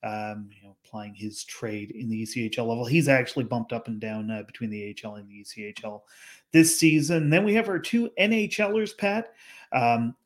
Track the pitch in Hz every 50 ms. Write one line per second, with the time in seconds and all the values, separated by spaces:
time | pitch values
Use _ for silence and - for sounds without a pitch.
0 | - 107 107 107 107 107 107 107 101 101 101 98 101 101 98 _ _ _ - 107
1 | 104 104 101 98 107 107 104 - - - - - - 110 107 104 104 107 - -
2 | 127 113 110 110 113 107 - 123 113 110 - - 117 117 113 120 123 117 143 170
3 | 143 139 135 131 123 - - 143 120 113 123 120 113 - 120 113 - 117 113 107
4 | 113 110 110 110 104 110 110 107 101 - - - 117 110 104 104 104 104 101 -
5 | - 107 104 104 101 101 101 101 101 - - 113 104 104 104 - - 107 104 104
6 | _ _ - - - - - - _ _ - 165 160 160 - - 165 160 151 156
7 | 143 151 175 165 151 147 156 180 208 208 208 226 226 202 190 170 - - - 233
8 | 233 233 - - 190 208 226 226 208 196 - - 208 202 214 220 214 208 - -
9 | 208 196 202 220 226 - - _ - - - - - - - 131 120 120 117 117
10 | 117 117 123 _ _